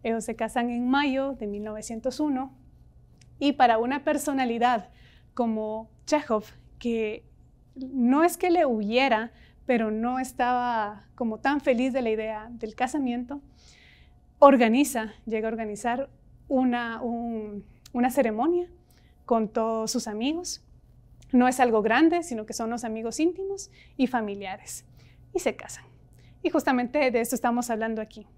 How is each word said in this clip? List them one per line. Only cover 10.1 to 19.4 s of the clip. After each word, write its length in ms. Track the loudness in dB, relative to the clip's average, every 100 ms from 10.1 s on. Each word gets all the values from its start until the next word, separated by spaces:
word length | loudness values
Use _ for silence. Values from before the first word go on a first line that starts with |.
| -4
estaba 840 | -6 -2 0 0 0 -2 -4 -8 -20 -6
como 220 | -6 -2
tan 240 | 0 0
feliz 320 | 2 2 2
de 80 | 0
la 80 | -2
idea 400 | -2 -4 -8 -12
del 240 | -12 -12 -4
casamiento, 640 | -4 -2 -2 -4 -6 -12 -14 -20 -20 -20 -20 -20 -20 -20 _ _
organiza, 760 | 8 10 6 4 2 -2 -8 -12 -6
llega 220 | -4 -4
a 40 |
organizar 580 | -4 -8 -6 -4 -4 -6 -12 -20 -20 -2
una, 520 | 2 2 0 -4 -6
un, 640 | -6 -6 -6 -8 -8 -12 -16 -20 -8
una 160 | -2 0
ceremonia 580 | 2 0 0 0 0 -4 -12 _ _ _ _ -2
con 220 | 0